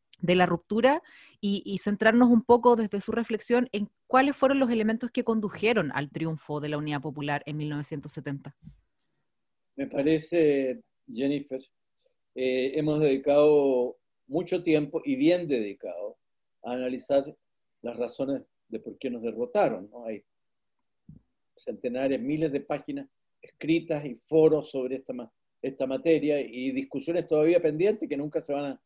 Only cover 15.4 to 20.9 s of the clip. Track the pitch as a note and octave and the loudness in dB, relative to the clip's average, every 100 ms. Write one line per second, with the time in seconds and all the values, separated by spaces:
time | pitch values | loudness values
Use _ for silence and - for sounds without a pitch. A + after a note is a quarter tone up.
15.4 | E3+ B2+ G#2 G2 G2+ F2 G#2 - _ _ | 0 -2 -2 -8 -12 -10 -12 -14 _ _
16.4 | _ _ A#2 B2 B2+ B2+ - C#3 C#3+ - | _ _ -8 -6 -6 -6 0 0 0 -8
17.4 | _ _ _ _ A#2+ A2+ A#2 - C3+ C3+ | _ _ _ _ -10 -6 -6 -6 -4 -6
18.4 | - _ - A2+ A2+ G2+ C3 A#2+ A2+ G#2+ | -8 _ -14 -14 -12 -10 -8 -6 -6 -6
19.4 | A#2+ G#3 E3+ G#2 G2+ A#2+ A2+ G#2 _ _ | -4 0 0 -2 -10 -14 -12 -12 _ _
20.4 | _ _ _ _ _ | _ _ _ _ _